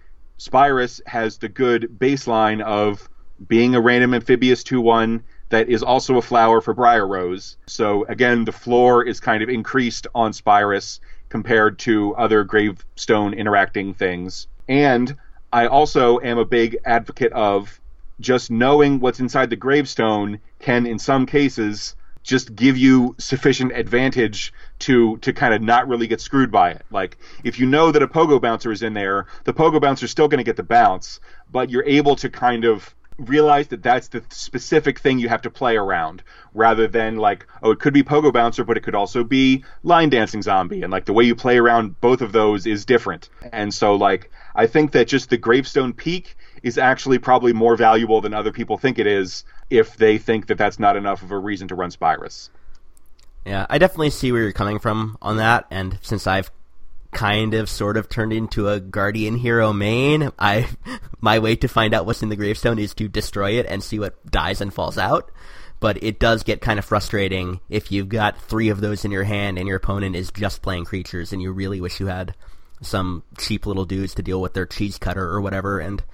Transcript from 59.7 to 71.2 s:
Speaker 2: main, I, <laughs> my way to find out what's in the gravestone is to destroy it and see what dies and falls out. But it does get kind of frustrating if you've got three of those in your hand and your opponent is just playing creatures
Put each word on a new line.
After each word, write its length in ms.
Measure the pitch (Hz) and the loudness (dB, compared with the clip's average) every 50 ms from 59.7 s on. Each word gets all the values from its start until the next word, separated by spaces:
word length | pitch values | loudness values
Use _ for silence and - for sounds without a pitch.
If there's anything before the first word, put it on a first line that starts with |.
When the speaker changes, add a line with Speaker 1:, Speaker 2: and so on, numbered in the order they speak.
Speaker 2:
main, 600 | 104 98 101 104 113 127 135 143 151 156 151 135 - - | 0 0 0 0 0 0 2 2 2 0 0 -2 -4 -2
I, 300 | - 104 101 110 117 - - - - - 254 | 0 0 0 0 -2 -2 -6 -10 -12 -14 -14
<laughs> 280 | 226 - - - - | -12 -12 -14 -10 -4
my 180 | - 107 110 113 | 0 2 2 2
way 160 | 110 110 113 - | 2 2 0 0
to 100 | 135 123 | -2 0
find 260 | - 117 113 107 107 | 2 2 2 2 2
out 120 | 110 85 | 0 0
what's 180 | 104 117 - - | -2 -4 -4 -4
in 60 | 107 | -4
the 60 | 107 | -4
gravestone 440 | 101 104 101 107 - - 120 117 110 | -4 -4 -4 -2 -2 -2 -2 0 0
is 140 | 104 - - | -2 -4 -6
to 120 | - 113 104 | -6 -6 -6
destroy 440 | - 107 - - - 104 98 101 | -4 -6 -6 -4 -4 -4 -2 -2
it 140 | 107 120 117 - | -2 -2 -2 -4
and 160 | - 98 95 | -6 -8 -8
see 160 | - - 107 | -8 -6 -6
what 260 | 104 92 - - - - | -6 -8 -10 -12 -8 -4
dies 300 | - - 76 90 98 - | -2 -2 -2 -2 -4 -4
and 140 | - 196 - | -6 -6 -6
falls 240 | - 87 - - - | -6 -6 -4 -4 -2
out. 340 | 92 104 143 175 - - - - - - - - - - - - | 0 0 0 0 -2 -4 -14 -18 -18 -18 -18 -16 -16 -16 -6 -2
But 220 | - 107 101 - | -2 -2 -2 -2
it 180 | - 110 104 - | -4 -4 -2 0
does 240 | 123 117 113 110 - | 2 2 2 2 0
get 180 | - 107 - | -2 -4 -2
kind 180 | - 120 110 101 | -2 -2 -2 -2
of 60 | 95 | -2
frustrating 720 | - 110 104 - - - 104 98 95 95 92 90 90 90 90 - - | -2 -2 -2 -2 -2 -2 -2 -2 -2 -2 -4 -4 -6 -8 -10 -8 -6
if 220 | 104 107 - - | -6 -6 -4 -4
you've 180 | 98 98 95 95 | -4 -4 -4 -4
got 320 | 113 110 104 104 - - | -2 -2 -2 -2 -4 -6
three 280 | - - 110 110 113 107 | -8 -6 -4 -2 0 0
of 100 | 104 98 | 0 0
those 240 | 104 104 104 98 - | -2 -4 -4 -4 -6
in 80 | 104 | -6
your 140 | 101 95 98 | -4 -4 -4
hand 320 | 104 104 101 101 101 92 90 | -2 -4 -4 -4 -4 -4 -6
and 100 | 92 98 | -4 -4
your 100 | 98 92 | -4 -2
opponent 380 | - - 98 101 101 95 90 | -2 -2 -2 -4 -4 -4 -6
is 160 | 87 92 - | -6 -6 -8
just 300 | - 98 104 98 - - | -6 -6 -6 -6 -6 -6
playing 240 | - 98 92 87 85 | -6 -6 -6 -6 -6
creatures 480 | - - 95 87 - - 90 | -8 -8 -8 -8 -8 -10 -10